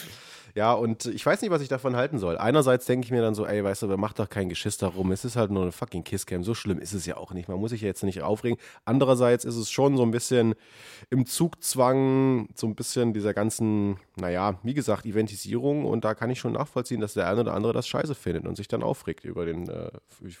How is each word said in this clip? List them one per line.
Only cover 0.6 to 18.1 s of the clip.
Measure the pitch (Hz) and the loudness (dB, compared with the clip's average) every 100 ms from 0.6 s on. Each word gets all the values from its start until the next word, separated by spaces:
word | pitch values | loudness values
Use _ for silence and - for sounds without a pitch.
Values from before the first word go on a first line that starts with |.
| 110 | 4
und | 113 117 110 123 | 4 2 -2 -4
ich | 104 143 | -2 2
weiß | 196 | 2
nicht, | 220 | 2
was | 165 | 0
ich | 135 | 0
davon | 131 135 123 | -2 0 0
halten | 143 143 | 0 0
soll. | 90 85 | -2 0
Einerseits | 110 151 131 127 - | 4 4 6 4 4
denke | 127 | 0
ich | 117 | 2
mir | 123 | 2
dann | 113 107 | 2 2
so, | 104 | 0
ey, | 104 | 0
weißt | 98 98 | 0 -2
du, | 104 | -2
wer | 98 | 0
macht | 104 - | -2 -2
doch | 104 | -4
kein | 104 92 | -2 -2
Geschiss | 85 107 - | -2 -4 -2
darum? | 92 90 95 | -2 0 0
Es | 95 123 | 0 -2
ist | 120 | 0
halt | 104 | 0
nur | 98 | 2
eine | 90 | 0
fucking | - 123 90 - | -4 -8 -6 -6
Kisscam. | 98 - 90 90 | -6 -4 -4 -4
So | |
schlimm | 113 104 87 | -4 -2 -4
ist | 90 | -2
es | 98 85 | -6 -6
ja | - | -8
auch | 90 | -8
nicht. | 92 87 | -10 -6
Man | 92 | -4
muss | 110 | -4
sich | 117 | -4
ja | 104 | -4
jetzt | 92 98 | -2 -2
nicht | 92 | -2
aufregen. | 76 110 120 117 - - - | -2 0 0 -4 -6 -12 0
Andererseits | 131 131 123 123 120 | 2 6 6 6 4
ist | 120 117 | 2 -4
es | 110 | -4
schon | - 139 135 | 2 4 4
so | |
ein | 117 | 2
bisschen | 117 - 127 113 110 - - - - - | 2 2 4 4 0 -8 -20 -20 -18 -2
im | 131 123 | 0 0
Zugzwang, | - 170 - - 127 123 135 135 131 135 127 107 - | 2 0 0 -4 2 4 6 4 4 4 2 0 -4
so | 113 | -4
ein | 104 | -4
bisschen | 120 131 120 | -4 0 2
dieser | 107 104 | 2 0
ganzen, | 101 107 - 110 107 101 95 _ - | 2 0 2 0 2 0 -2 _ -6
naja, | 90 90 101 92 | -2 0 0 -2
wie | 113 | -4
gesagt, | 143 117 101 117 | -4 0 -2 0
Eventisierung. | 104 107 101 101 117 135 147 | 0 0 -2 -4 -2 0 0
Und | 117 110 110 | 0 0 0
da | 107 | -2
kann | 117 | -2
ich | 127 | -2
schon | 120 | -2
nachvollziehen, | 113 143 127 120 120 | -4 -2 -4 -4 -4
dass | 104 104 | -2 0
der | 90 | 0
eine | 107 | 2
oder | 110 | 0
andere | 101 113 | 0 0
das | 113 123 | 0 -2
scheiße | 131 151 | -2 -4